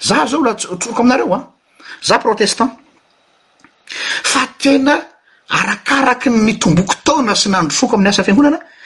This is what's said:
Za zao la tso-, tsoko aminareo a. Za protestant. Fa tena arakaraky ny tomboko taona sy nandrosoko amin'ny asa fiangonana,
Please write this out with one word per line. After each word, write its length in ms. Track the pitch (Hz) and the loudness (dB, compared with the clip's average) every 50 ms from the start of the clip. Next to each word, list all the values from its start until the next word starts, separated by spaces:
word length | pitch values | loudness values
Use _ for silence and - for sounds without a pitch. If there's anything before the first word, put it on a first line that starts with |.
Za 260 | - - 214 294 294 | -4 0 0 0 0
zao 160 | 220 269 320 | 0 0 0
la 120 | 277 233 208 | 0 0 -2
tso-, 220 | - - - 180 | -2 -6 -8 -8
tsoko 260 | 175 - 233 214 220 | -8 -8 -6 -2 2
aminareo 320 | 233 247 185 - - - 185 | 2 2 2 2 0 -2 -2
a. 180 | 269 - - _ _ _ _ _ _ - - - - | -4 -6 -12 _ _ _ _ _ _ -20 -20 -18 -8
Za 160 | - - 214 - | -2 0 0 0
protestant. 540 | - 233 208 - 214 - - - 233 262 - - _ _ _ _ _ _ _ _ _ _ _ _ _ _ _ _ _ - _ _ _ - - - - - - - - | 2 0 0 0 0 -2 0 -2 -2 -2 -4 -10 _ _ _ _ _ _ _ _ _ _ _ _ _ _ _ _ _ -20 _ _ _ -16 -12 -10 -8 -6 -6 -6 -4
Fa 240 | - - 262 262 262 - - | -2 -2 -2 -4 -4 -6 -2
tena 400 | - 277 277 269 262 285 302 - - - _ _ _ _ _ _ _ - | 0 2 2 2 2 2 0 0 -4 -12 _ _ _ _ _ _ _ -6
arakaraky 840 | - 147 190 202 208 - - - 269 277 269 254 247 247 - 269 | -4 -4 -4 -4 -6 -6 -4 -2 0 0 2 0 0 0 0 0
ny 280 | 233 220 214 220 - - | 2 2 2 2 0 0
tomboko 360 | - 185 160 170 196 - - - - | 2 2 2 2 2 0 -4 -2 0
taona 320 | - - 302 254 214 202 | 0 0 0 0 0 0
sy 120 | - - 208 | 0 0 0
nandrosoko 460 | 190 185 165 147 - - 254 - - | 0 0 0 -2 0 -2 0 0 2
amin'ny 140 | 196 196 202 | 2 2 2
asa 160 | 196 196 185 | 2 2 2
fiangonana, 340 | - 196 233 285 294 311 320 - - - - - | 2 4 4 4 4 2 0 -6 -14 -20 -20 -20